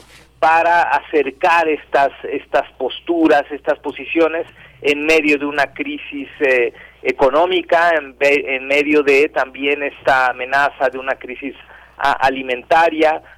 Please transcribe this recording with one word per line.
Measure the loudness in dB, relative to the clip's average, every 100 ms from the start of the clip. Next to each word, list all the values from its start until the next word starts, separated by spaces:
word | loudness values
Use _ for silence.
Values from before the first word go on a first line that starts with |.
| -20 -20 -16 -2
para | 2 2 4 2
acercar | 2 -2 0 0 0 0 2 2 2
estas, | -2 -2 0 0 -2
estas | -8 -8 -2 -2 -2 -6
posturas, | -8 -6 -4 2 4 2 0
estas | -8 -4 -4
posiciones | -6 -10 -6 0 0 -2 -8 -14 -20 -6
en | -4 -2 2
medio | 2 2 -2
de | -2
una | -4 -4
crisis, | -4 -10 -10 -12 -14 -12 -4
eh, | 0 2 0 -4 -20 -10
económica, | -6 0 2 2 0 -2 0 2 2
en | 0 -4 -2
ve-, | 0 0 -2 -6
en | -2
medio | 0 2 2
de | 4 2 2
también | -2 -6 -4 -4 -4
esta | -6 -4 0 2 2
amenaza | -2 -2 0 0 0 -4
de | -4
una | -6 -8
crisis | -8 -12 -12 -14 -20 -20 -20 -4
a-, | -4
alimentaria | 0 -2 -2 -6 -6 0 2 2 2 0 0 -8